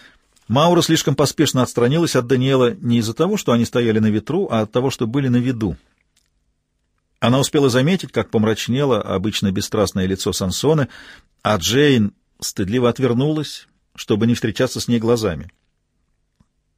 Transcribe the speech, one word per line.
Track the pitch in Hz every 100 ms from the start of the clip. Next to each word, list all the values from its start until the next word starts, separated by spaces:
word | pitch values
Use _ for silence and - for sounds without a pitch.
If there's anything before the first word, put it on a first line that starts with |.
| - _ _ _ -
Маура | 123 170 170
слишком | 156 160 - 135
поспешно | 143 - 143 131
отстранилась | 120 - 120 160 165 131
от | 120
Даниэла | 131 131 131 123 107
не | 120 117
из-за | 110
того, | 113 175 214
что | -
они | 117 113
стояли | 127 120 110
на | 107
ветру, | 107 - 170 196
а | 113
от | 107
того, | 127 131
что | - 117
были | 139 131
на | 120
виду. | 123 120 104 71 _ _ _ _ _ _ _ _ _ _ _ _ _ _
Она | 113 131
успела | - 151 135
заметить, | 123 143 190 135
как | 120 104
помрачнело | 113 110 107 - 127 143 107
обычно | 101 95 107 - 101
бесстрастное | 98 - 107 98 101 92
лицо | 95 107
Сансоны, | - 95 - 135 156 127 - - - _ _
а | 101 104
Джейн | 80 127 147 127 101 - _ _
стыдливо | - - 95 123 120
отвернулась, | 117 127 117 147 156 143 - - _ _ -
чтобы | - 107 113
не | 117
встречаться | 117 - 131 117
с | -
ней | 117
глазами. | 113 120 107 76 - _ _ _ _ _ _ _ _ _ _ _ _